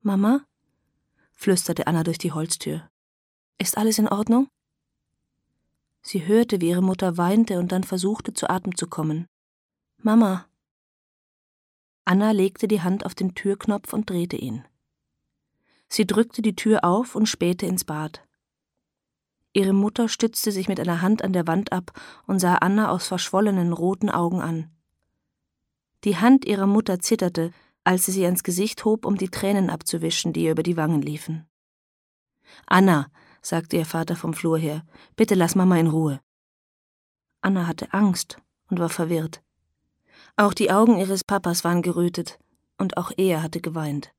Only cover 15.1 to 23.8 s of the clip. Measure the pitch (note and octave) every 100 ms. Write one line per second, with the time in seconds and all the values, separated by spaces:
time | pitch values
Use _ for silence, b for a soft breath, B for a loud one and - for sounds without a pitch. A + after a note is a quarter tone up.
15.1 | _ _ _ _ _ _ _ _ - F#3+
16.1 | G3 A#3 - A3 F#3+ A3 G#3+ F3 F#3+ B3
17.1 | - G#3+ - F3 F3+ F3+ F3+ - D3+ D#3
18.1 | - _ _ _ _ _ _ _ _ _
19.1 | _ _ _ _ - F#3+ G3 G3+ - A3+
20.1 | - A3+ - - G3 F#3+ F#3 F3+ E3+ F3+
21.1 | A3 F#3+ F#3 E3 E3+ G3+ F#3 F3+ B B
22.1 | B - G3 F3 F3 F3+ G3+ G#3+ F3+ -
23.1 | F3+ - F#3+ G#3 F#3+ F3 E3+